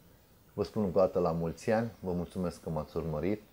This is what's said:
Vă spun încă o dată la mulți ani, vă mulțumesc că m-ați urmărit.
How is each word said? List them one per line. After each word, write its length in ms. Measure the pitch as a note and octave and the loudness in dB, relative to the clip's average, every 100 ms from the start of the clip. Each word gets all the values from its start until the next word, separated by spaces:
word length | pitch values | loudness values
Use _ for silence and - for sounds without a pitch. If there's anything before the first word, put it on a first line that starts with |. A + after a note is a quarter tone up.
| - - _ - - | -20 -20 _ -20 -12
Vă 80 | - | -6
spun 200 | G2 A2 | -4 0
încă 160 | G2 F#2+ | 2 4
o 20 | |
dată 180 | F#2 F#2+ | 4 4
la 140 | F2 | 2
mulți 380 | E2 E2 - - | 2 -2 -4 0
ani, 200 | A2 A#2 - | 0 0 -6
vă 120 | F#2 | -4
mulțumesc 500 | F2 E2 F#2+ F2 - | -4 -4 -4 -4 -4
că 80 | F2+ | -6
m-ați 260 | D#2 D2 E2 | -4 -4 -4
urmărit. 460 | D#2+ D2+ F2 G#2 - | -4 -2 -2 -2 -6